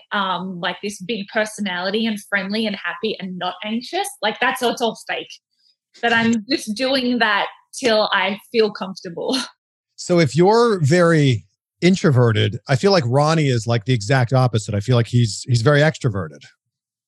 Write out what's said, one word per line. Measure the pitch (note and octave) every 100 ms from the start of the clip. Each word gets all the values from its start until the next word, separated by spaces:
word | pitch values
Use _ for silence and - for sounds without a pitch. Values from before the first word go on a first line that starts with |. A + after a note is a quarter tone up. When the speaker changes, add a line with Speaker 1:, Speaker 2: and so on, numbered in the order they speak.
| -
Speaker 1:
um, | G3+ F#3+ F3 F#3+ F3+
like, | F3+ F#3
this | G3+ G#3
big | F3+ A3 G3+
personality | A3+ G#3 - G3+ F3+ F#3+ G#3 A3+
and | G#3 -
friendly | G3+ F#3+ G#3+ A3
and |
happy | G3 F3 D#3+ A3 -
and | F#3 F3+
not | F3+ -
anxious. | G#3+ A3+ B3 F4 G4+ -
Like, | G#3 G#3+
that's, | B3 B3
it's | A#3+ G#3+
all | A3+ F3 -
fake. | D#3 D#3+ - _ _ _ _ _ -
But | A#3
I'm | A3+ A3+ A#3 G#3+
just | D4 -
doing | G#3 C4 C4+ B3 B3
that | A3 G3+ E3 - _ -
till | B3+ G#3+ G#3
I | G3 F#3 G3+ _
feel | A#3+ G#3+
comfortable. | G#3 F#3+ F#3 F#3 E3 - C4
<laughs> | - _ _ _ _ -
Speaker 2:
So | - F3
if | D3+ C#3+
you're | F3+ A#3 A#3 G3
very | C#3 F3 E3+ D#3+ C#3 A2+ - _ _ -
introverted, | F3 F#3+ E3+ B2+ A#2 G#2+ G#2+ A#2 -
I | C#3
feel | G3
like | F#3+ A#2+
Ronnie | C3+ D3+ D#3+ C#3+
is, | A#2+ A#2
like, | A#2 B2+
the |
exact | B2 G#2 C3+ A#2+
opposite. | B2+ B2+ A2 -
I | G#2
feel | G#2 A#2+
like | A#2
he's, | A#2+ A2+ F#2 -
he's | A#2+
very | A2+ D3
extroverted. | D3+ - C3 G2 D#2+ C#2+ - _ _ _ _ _